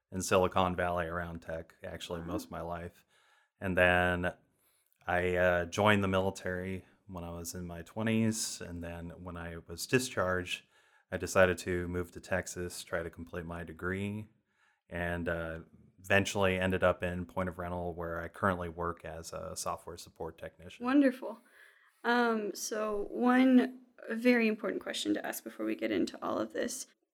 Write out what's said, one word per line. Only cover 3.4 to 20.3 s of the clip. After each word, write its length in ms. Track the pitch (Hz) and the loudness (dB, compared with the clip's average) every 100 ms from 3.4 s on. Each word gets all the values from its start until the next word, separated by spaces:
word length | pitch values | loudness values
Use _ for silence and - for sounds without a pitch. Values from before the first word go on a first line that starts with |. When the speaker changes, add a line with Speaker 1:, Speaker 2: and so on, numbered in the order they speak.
| _ _ | _ _
Speaker 1:
And 180 | 98 90 | 0 6
then 540 | 90 90 90 87 90 - _ _ _ _ _ _ - | 8 8 4 2 -2 -4 _ _ _ _ _ _ -2
I, 300 | 90 90 90 | 0 2 4
uh, 280 | 90 87 87 | 4 4 0
joined 360 | 104 104 104 | 4 6 6
the 40 | 95 | 4
military 760 | 95 95 - 92 90 92 95 - _ - | 2 0 -2 -6 -6 -6 -8 -12 _ -16
when 180 | 90 | -12
I 60 | 85 | -10
was 240 | 85 85 | -10 -10
in 120 | 92 87 | -10 -10
my 140 | 85 | -10
twenties, 760 | 82 110 110 110 113 110 - - 85 | -10 -4 2 4 4 2 -4 -6 -10
and 180 | 87 | -10
then 260 | 85 85 85 82 | -8 -8 -10 -12
when 140 | 90 87 | -12 -10
I 180 | 85 85 - | -10 -10 -12
was 180 | 85 - | -10 -10
discharged, 760 | 127 127 - 92 90 90 - - _ _ _ _ | -10 -8 -2 -2 -2 -4 -10 -12 _ _ _ _
I 60 | 92 | -8
decided 400 | 87 98 92 87 | 0 6 6 4
to 300 | 95 87 87 | -2 -2 -2
move 240 | 90 85 | -4 -6
to 80 | - | -10
Texas, 640 | - 92 - 92 87 - | -4 -2 -2 -6 -8 -8
try 180 | - 87 | -6 -6
to 60 | 85 | -6
complete 360 | - 82 90 82 | -10 -10 -8 -8
my 160 | 85 | -8
degree, 600 | 82 80 87 95 101 104 107 _ _ _ _ _ _ | -10 -6 -4 -2 -4 -6 -12 _ _ _ _ _ _
and, 380 | 85 87 87 85 | -6 -4 -2 -2
uh, 300 | 85 82 82 - - _ _ | -4 -6 -8 -12 -20 _ _
eventually 560 | 95 101 98 101 95 92 | 2 2 4 2 2 4
ended 240 | 95 92 | 2 4
up 180 | 90 87 | 4 4
in 240 | 90 90 87 | -2 -4 -6
Point 220 | - 90 | -4 -4
of 100 | 87 | -6
Rental, 340 | 87 90 87 | -6 -6 -6
where 280 | 85 85 82 | -6 -6 -6
I 80 | 82 | -8
currently 400 | - 101 90 87 | 0 0 2 -2
work 360 | 82 85 - | -4 -4 -4
as 280 | 80 82 82 | -10 -12 -10
a 220 | 82 85 82 | -10 -8 -8
software 400 | 90 82 - 87 | -6 -6 -10 -14
support 400 | 87 - 82 | -16 -10 -10